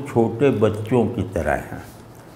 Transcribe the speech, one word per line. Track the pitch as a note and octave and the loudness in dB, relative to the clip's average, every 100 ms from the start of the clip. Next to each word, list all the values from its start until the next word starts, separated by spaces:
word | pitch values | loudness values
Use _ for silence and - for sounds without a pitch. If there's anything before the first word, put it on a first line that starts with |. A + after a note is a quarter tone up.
छोटे | - A#2+ A2+ G#2 C#3+ G#2+ | 0 2 2 2 2 4
बच्चों | G#2+ G2+ G#2+ B2 A2 | 2 0 0 2 2
की | - G2+ | 0 -4
तरह | F2 D2+ | -2 -2
हैं, | C2+ - - - - - - - | -2 -4 -14 -14 -20 -20 -20 -20